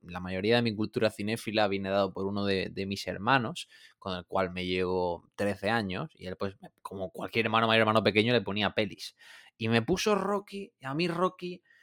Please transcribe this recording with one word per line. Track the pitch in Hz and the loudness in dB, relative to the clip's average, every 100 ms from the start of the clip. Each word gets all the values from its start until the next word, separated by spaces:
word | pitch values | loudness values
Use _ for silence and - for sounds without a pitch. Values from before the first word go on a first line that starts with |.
la | 85 90 | -10 -8
mayoría | 90 95 104 120 | -4 0 4 4
de | |
mi | 117 104 | 4 0
cultura | 101 120 107 | -2 0 0
cinéfila | - 104 113 - 107 104 | 0 -4 -4 0 2 2
viene | 98 95 | 2 0
dado | 98 98 | 2 2
por | 98 98 | 0 -4
uno | 101 101 | -2 0
de, | 95 90 | 0 -2
de | 92 98 | -4 -4
mis | 98 - | -4 -6
hermanos, | 92 107 135 117 175 - - - _ | -4 2 2 0 -8 -14 -18 -20 _
con | 98 90 | -8 -8
el | 85 | -4
cual | 98 92 | 0 0
me | 90 90 | -2 -2
llevo | 92 90 92 90 85 - - | 0 0 0 -2 -4 -8 -4
trece | 101 101 101 | -2 -2 0
años, | 117 98 95 160 - | 0 -2 -4 -8 -10
y | 92 | -12
él, | 92 | -6
pues, | 98 98 - _ | -6 -8 -20 _
como | - 98 92 | -12 -8 -8
cualquier | - 98 117 110 | -8 -6 -2 2
hermano | 113 113 | 2 4
mayor, | 113 | 6
hermano | 110 110 | 6 4
pequeño, | 104 104 113 | 4 4 4
le | 123 | 2
ponía | 98 101 98 | 2 -2 0
pelis. | - 104 - - - - - - - | 0 -2 -4 -16 -16 -20 -20 -18 -6
Y | 113 | 2
me | 117 | 2
puso | 113 185 214 196 | 2 0 2 2
Rocky, | 185 202 202 196 196 _ | 0 -2 -4 -12 -12 _
y | 131 | -6
a | |
mí | 143 175 | -2 -2
Rocky | 165 180 - 180 180 _ _ | 0 -2 -2 -10 -10 _ _